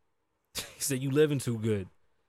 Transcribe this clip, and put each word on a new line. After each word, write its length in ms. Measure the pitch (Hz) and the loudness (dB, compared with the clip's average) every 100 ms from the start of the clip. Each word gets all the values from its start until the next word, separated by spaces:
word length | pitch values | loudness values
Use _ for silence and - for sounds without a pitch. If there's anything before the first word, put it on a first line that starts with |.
| _ _ _ _ _ - | _ _ _ _ _ -12
<laughs> 0 | |
He 260 | - - | -12 -8
said, 180 | - 131 | -4 -2
"You 80 | 135 | 0
living 300 | 143 151 139 | 4 4 2
too 180 | 123 113 | -2 -2
good." 300 | 113 104 90 _ _ _ | 0 -2 -4 _ _ _